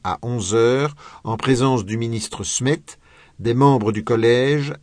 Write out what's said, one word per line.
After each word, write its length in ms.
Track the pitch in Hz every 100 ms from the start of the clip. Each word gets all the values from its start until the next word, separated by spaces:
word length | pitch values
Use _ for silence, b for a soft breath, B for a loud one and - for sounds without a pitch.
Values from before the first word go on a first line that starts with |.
à 160 | 92 -
onze 320 | 117 120 92
heures, 420 | 110 117 131 147 147 B B
en 140 | - 113
présence 480 | 131 127 135 127 95
du 120 | 113
ministre 460 | 117 117 - -
Smet, 380 | 98 - 127 160 - - b b b b
des 140 | 110
membres 400 | 120 143 131 107
du 100 | 107
collège, 720 | 107 113 113 123 135 147 143 -